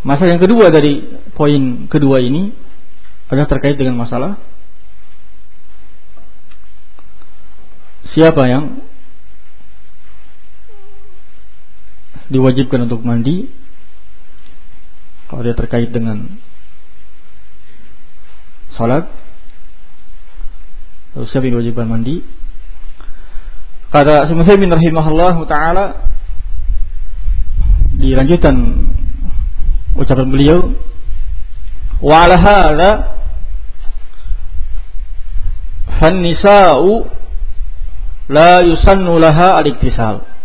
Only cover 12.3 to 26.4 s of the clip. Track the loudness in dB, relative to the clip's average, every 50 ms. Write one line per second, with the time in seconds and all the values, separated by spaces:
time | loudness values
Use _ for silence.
12.3 | 0 2 2 2 2 2 0 0 0 0 0 -2 -2 -2 -2 0 0 0 0 0
13.3 | -2 -2 -2 -4 -4 -4 -4 -4 -4 -4 -4 -4 -4 -4 -4 -4 -4 -4 -4 -4
14.3 | -4 -4 -6 -6 -6 -6 -6 -6 -6 -4 -4 -4 -4 -4 -4 -4 -4 -4 -4 -4
15.3 | -4 -2 -2 0 0 0 0 0 0 0 0 0 -2 -2 -2 -2 -2 -2 -2 -4
16.3 | -4 -4 -4 -4 -4 -4 -4 -4 -4 -4 -4 -4 -4 -4 -4 -4 -4 -4 -6 -6
17.3 | -6 -4 -4 -4 -4 -4 -4 -6 -6 -6 -6 -6 -6 -6 -4 -4 -4 -4 -4 -4
18.3 | -4 -4 -4 -6 -6 -4 -4 -4 -2 0 0 0 0 0 0 -2 -2 -2 -2 -2
19.3 | -2 -2 -4 -4 -4 -2 -4 -2 -2 -4 -4 -4 -4 -4 -4 -4 -4 -4 -4 -4
20.3 | -4 -2 -2 -2 -2 -2 -2 -2 -2 -2 -2 -2 -2 -4 -2 -4 -4 -4 -2 -2
21.3 | 0 0 2 2 0 0 0 0 -2 -2 -2 0 0 0 0 0 -2 -2 -2 -4
22.3 | -4 -4 -4 -4 -2 -4 -4 -4 -4 -2 -4 -4 -4 -4 -2 -2 -2 -2 -2 -2
23.3 | -2 -2 -2 -2 -2 -2 -2 -2 -2 -4 -2 0 2 2 4 4 4 4 2 2
24.3 | 2 4 4 4 4 4 4 2 4 2 2 2 0 0 0 2 2 4 4 4
25.3 | 2 0 -2 0 0 0 0 2 0 0 0 0 -4 2 4 4 4 4 2 2
26.3 | -2 -2